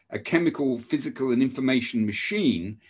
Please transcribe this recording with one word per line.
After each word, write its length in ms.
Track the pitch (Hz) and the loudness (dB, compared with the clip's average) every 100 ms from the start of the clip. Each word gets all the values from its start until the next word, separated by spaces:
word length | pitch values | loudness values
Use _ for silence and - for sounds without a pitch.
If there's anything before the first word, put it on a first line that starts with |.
| _ 110 | _ -10
a 20 | |
chemical, 600 | - 170 170 156 139 120 | 0 2 2 2 0 -2
physical, 540 | - 147 131 123 131 | -2 -4 -2 -4 0
and 100 | 123 | 2
information 600 | 135 131 131 131 120 120 | 2 2 2 2 0 -2
machine 760 | 107 101 - 208 165 85 92 107 _ | -2 -2 -4 2 2 2 -2 -10 _